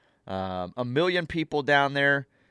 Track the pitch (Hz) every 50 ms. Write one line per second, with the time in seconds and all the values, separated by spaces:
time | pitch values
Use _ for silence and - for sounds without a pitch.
0 | _ _ _ _ _ - 95 95 95 95 92 92 90 90 - 123 123 120 123 147
1 | 175 185 180 180 165 - - 165 156 - - 147 135 147 143 143 139 139 139 139
2 | 139 143 143 143 139 - _ _ _ _